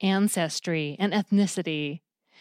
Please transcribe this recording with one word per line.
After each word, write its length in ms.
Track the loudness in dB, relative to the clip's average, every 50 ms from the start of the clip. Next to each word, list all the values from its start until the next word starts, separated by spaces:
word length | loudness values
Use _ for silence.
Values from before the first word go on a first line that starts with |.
ancestry 960 | 0 2 4 4 2 2 2 0 -2 -2 -4 -6 -4 -2 -2 -2 -2 -4 -2 -2
and 120 | -2 0 0
ethnicity. 880 | 0 0 2 2 2 2 2 0 -4 -4 -2 -2 -2 -4 -4 -6 -8 -12 _ _ _ _ _ _ -20